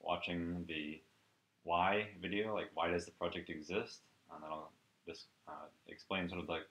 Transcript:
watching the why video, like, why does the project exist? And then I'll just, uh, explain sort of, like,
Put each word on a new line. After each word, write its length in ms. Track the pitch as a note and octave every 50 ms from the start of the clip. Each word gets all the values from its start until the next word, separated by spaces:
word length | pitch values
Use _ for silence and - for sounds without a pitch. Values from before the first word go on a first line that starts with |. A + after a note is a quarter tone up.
watching 640 | - E2 F2 F2 - F#2 F2 F2 E2+ E2+ F2 F2 F2 E2+
the 320 | D#2+ D#2 D2+ D2+ D#2 D#2+ - _ _ _ _ _ _ _ _ _ _ _ -
why 440 | E2+ E2+ F2 F2+ F#2+ G2+ G#2 G#2+ G#2 G2+ F2+
video, 320 | F2+ F2+ G2+ G#2 G#2+ A2 G#2+
like, 160 | F#2 E2+ - -
why 160 | E2 E2 F2
does 160 | F2 F2 F2
the 60 | -
project 380 | - - F2 F2 - F2 E2 -
exist? 520 | E2+ D#2 D2+ - F2+ G#2+ A#2 - - - - - _ _ _ -
And 140 | D#2 D#2 D#2
then 60 | D#2
I'll 220 | D#2 D#2 D#2 D#2+ - _ _ _ _ _ _ E2+
just, 200 | E2 - - - _ _ _ E2
uh, 200 | D2+ D2+ D2+ D2+ - _ _ -
explain 400 | F#2 - - - G2 F#2+ F2+ E2+
sort 140 | F2+ F2
of, 80 | D#2 -
like, 140 | E2+ D#2+ - -